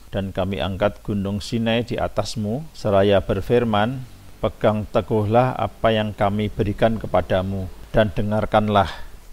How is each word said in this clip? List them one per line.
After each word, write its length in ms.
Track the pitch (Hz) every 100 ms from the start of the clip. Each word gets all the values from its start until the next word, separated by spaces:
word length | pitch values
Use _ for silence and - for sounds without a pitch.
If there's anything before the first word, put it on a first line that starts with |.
| -
dan 180 | 104 95
kami 300 | 95 95 90
angkat 400 | 87 90 104 -
gunung 400 | - 101 98 101
Sinai 460 | - 117 113 117 120
di 100 | -
atasmu, 680 | 85 - 104 113 104 127 160 -
seraya 460 | 110 98 101 95
berfirman, 800 | - 98 - 120 117 104 110 135 127 - - -
"Pegang 420 | 107 - 110 107 101
teguhlah 680 | 117 101 113 104 117 127 -
apa 380 | 104 - 113
yang 180 | 110 107
kami 400 | 98 101 104 104
berikan 480 | - 101 101 113 113
kepadamu 680 | - 90 85 95 95 98 90 - -
dan 180 | 117 104
dengarkanlah." 800 | 110 104 107 101 107 104 101 92 - - - -